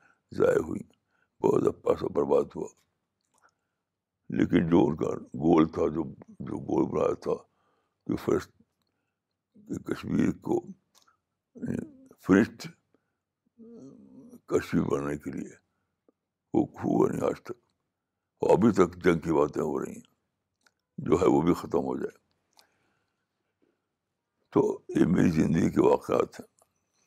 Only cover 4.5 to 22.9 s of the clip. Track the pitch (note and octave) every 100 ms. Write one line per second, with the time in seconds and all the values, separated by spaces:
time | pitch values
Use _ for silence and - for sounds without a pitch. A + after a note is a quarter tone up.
4.5 | - E2+ F2 - - - - - - D#2+
5.5 | E2 D#2+ - E2 D2+ C#2 - - - -
6.5 | D2 C#2+ D2 D2 D#2+ - - - - -
7.5 | _ _ _ _ _ - - - F#2+ -
8.5 | _ _ _ _ _ _ _ _ _ _
9.5 | - - - - - - - F2 - -
10.5 | - - - _ _ _ _ _ _ _
11.5 | A#3+ - - - - - _ - G2 A#2
12.5 | - - - _ _ _ _ _ _ _
13.5 | _ A3+ A#3 C3+ - C3+ - - - -
14.5 | - - E2+ - C#2+ C#2+ D2 - C#2 -
15.5 | - _ _ _ _ _ _ _ _ _
16.5 | - D3 - - - - - - - -
17.5 | - _ _ _ _ _ _ _ - -
18.5 | D#2 A2+ G2 F2 F2 F2+ E2+ E2 D2 D2
19.5 | C#2+ D2+ C#2 B1+ - - _ _ _ _
20.5 | _ _ _ _ - - - D2 C#2 E2
21.5 | E2 - D#2 C2+ B1 - - _ _ _
22.5 | _ _ _ _